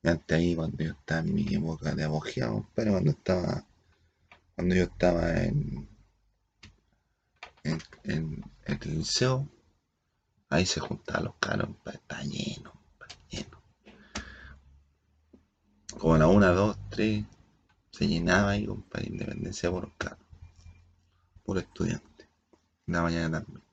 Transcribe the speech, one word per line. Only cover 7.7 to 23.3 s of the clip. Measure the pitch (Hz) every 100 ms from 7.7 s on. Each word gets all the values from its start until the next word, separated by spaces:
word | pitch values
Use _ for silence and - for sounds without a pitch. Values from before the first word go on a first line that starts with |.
| 80 - -
en | - 78 80 - - -
el | - 71 - 78
liceo, | - - 127 131 143 _ _ _ _ _ _ _ _ _ _
ahí | 78 90
se | -
juntaban | - - - -
los | - -
caros, | - -
compadre, | - - - -
está | _ -
lleno, | 71 - - - -
compadre, | - _ _ - - _
lleno. | - - - _ _ - - - - - - - - - - _ _ _ _ _ - _ _ _ _ - -
Como | 80
a | 80
la | 78
una, | 101 95
dos, | 90 104 101 -
tres, | - 107 104 104 - _ _ _ _ _
se | - 85
llenaba | 82 85 92 101
ahí, | 104 104
compadre, | 101 - - -
Independencia | - - - - - 85
por | 90
los | - _
caros. | - - _ - - - - - _ _ _ _ _ -
Puro | - 95
estudiante. | - - 87 - - - - _ _ _ _ _
En | -
la | 85
mañana | 85 82 80